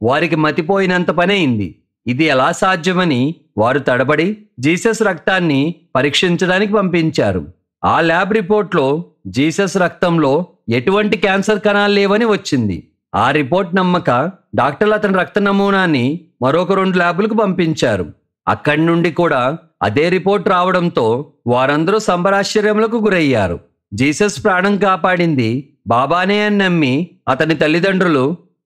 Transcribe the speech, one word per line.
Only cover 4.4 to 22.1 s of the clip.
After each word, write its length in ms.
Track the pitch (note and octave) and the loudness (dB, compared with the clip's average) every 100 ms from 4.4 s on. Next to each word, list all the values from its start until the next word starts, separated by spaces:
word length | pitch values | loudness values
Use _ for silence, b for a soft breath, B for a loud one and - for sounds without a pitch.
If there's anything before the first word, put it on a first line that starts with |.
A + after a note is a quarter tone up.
| - - | -12 -6
జీసస్ 420 | C3+ F3 A3+ A3 | -2 0 0 0
రక్తాన్ని 720 | G#3 F3 - F#3+ F3 C3+ D#3 - _ - | -2 -2 -2 0 0 0 -2 -4 _ -2
పరీక్షించడానికి 760 | C#3+ - F#3+ E3+ F3+ F#3 G#3 | 0 0 0 0 0 0 0
పంపించారు. 760 | G#3+ F#3+ E3+ D#3+ D3 A2 F2+ C#2+ - _ _ | 0 0 0 0 0 -2 -2 -8 -16 _ _
ఆ 160 | F#2 B2+ | -2 0
ల్యాబ్ 320 | E3 E3+ F#3+ | 2 0 0
రిపోర్ట్లో 720 | A3 F3 G#3+ G#3 F3 C3+ D3+ F3 _ F#2+ | -2 0 -2 0 0 0 -2 -6 _ -8
జీసస్ 500 | F#2 D3+ D#3+ G3 F#3+ | -2 0 0 -2 0
రక్తంలో 680 | F3 - F3+ E3 C#3 D3 F3+ _ - | -2 0 0 2 2 0 -2 _ -4
ఎటువంటి 480 | A#2+ B2 G3+ G#3 A3 | -2 0 0 0 0
క్యాన్సర్ 440 | G3 G3 G3 G#3+ | 0 0 0 0
కణాలు 320 | G#3 G3+ G3+ | 0 2 2
లేవని 320 | G3+ G3 G#3 | 2 2 2
వచ్చింది. 640 | A#3 G3 - C3+ G#2+ D#2+ - _ _ | 2 0 -2 -2 -2 -4 -10 _ _
ఆ 160 | F#2 B2 | -2 0
రిపోర్ట్ 460 | D3+ C3 F3+ F#3 F#3+ | 0 0 -2 0 0
నమ్మక 540 | F3+ F3 E3 B2 E3 - _ | 0 0 0 0 -2 -6 _
డాక్టర్లు 400 | G#2+ B2+ D3 G#3+ | -2 -2 0 0
అతని 240 | G#3+ G#3 F#3+ | 2 0 0
రక్త 200 | E3+ G#3 | 0 0
నమూనాని 840 | G3+ G3 G3+ G3 F3+ C#3 B2+ F3 - _ | 0 2 2 2 2 0 0 -4 -10 _
మరొక 300 | B2+ D#3+ F3 | 0 0 0
రెండు 240 | F#3+ F#3+ F3+ | 0 0 0
ల్యాబులకు 380 | F3 F3 G#3+ | 0 0 -2
పంపించారు. 760 | A3 G3+ F3+ E3 D3+ C3+ G2 D2+ - _ _ - | 0 0 0 -2 0 0 0 -6 -14 _ _ -6
అక్కడి 380 | G#2+ D3+ D3 E3 | -4 -2 0 2
నుండి 260 | E3+ E3+ | 2 0
కూడా 460 | D#3+ E3+ C#3 B2+ E3 - _ | 0 0 0 0 -4 -10 _
అదే 260 | G2 A2 E3+ | -2 0 2
రిపోర్ట్ 400 | F3+ G3 G3+ G3+ | 0 0 0 2
రావడంతో 840 | F3+ F#3 F#3 E3+ D3 A2+ B2 D3 _ A#2 | 2 2 0 0 0 0 0 -6 _ -2
వారందరూ 520 | A#2+ C3+ D3 E3 G#3+ | 0 2 0 0 0
సంబరాశ్చర్యములకు 1000 | G#3+ | 0